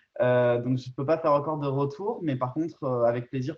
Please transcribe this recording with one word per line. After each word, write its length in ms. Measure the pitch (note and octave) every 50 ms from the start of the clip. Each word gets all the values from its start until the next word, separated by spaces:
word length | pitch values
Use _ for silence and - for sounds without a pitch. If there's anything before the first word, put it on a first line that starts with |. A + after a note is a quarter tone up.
| _ _ - -
Euh, 400 | A#2+ B2 B2 B2 B2 A#2+ A#2+ A#2+
donc, 160 | A#2+ B2+ C3 B2+
je 120 | - -
peux 140 | - - C3
pas 100 | D3+ E3
faire 160 | D#3+ E3+ D3+
encore 260 | C#3+ C#3+ C#3+ D#3+ D#3 D3+
de 80 | C#3+
retour, 540 | C#3 C3 C#3 C#3+ C#3 - - G3 A3 A#3+ -
mais 140 | F3 D3+ B2+
par 160 | A#2+ B2+ B2+
contre, 300 | - D#3 E3 D#3+ - - D3
euh, 200 | C3 B2+ A#2+ A#2
avec 260 | A#2 A#2+ B2+ B2 -
plaisir 260 | - C3 B2+ D3 D#3